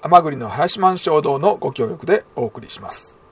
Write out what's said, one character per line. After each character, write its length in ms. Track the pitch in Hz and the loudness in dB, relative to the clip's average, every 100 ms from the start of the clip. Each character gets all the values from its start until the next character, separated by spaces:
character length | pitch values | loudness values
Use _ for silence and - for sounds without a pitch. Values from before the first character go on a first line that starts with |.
天 180 | 160 175 | 6 6
栗 160 | 160 135 | 6 -4
の 120 | 113 | -8
林 320 | 101 175 214 | -2 -2 2
満 180 | 185 185 | 0 2
衝 240 | - 156 | 0 2
堂 160 | 151 139 | 2 2
の 200 | 175 214 | 2 0
ご 140 | - | -4
協 160 | 131 117 | -4 -4
力 180 | 165 - | -4 0
で 180 | 208 - | 0 0
お 80 | - 120 | -6 -6
送 140 | - | -6
り 100 | 107 | -16
し 100 | - | -14
ま 100 | 98 | -10
す。 300 | - - - _ | -8 -10 -14 _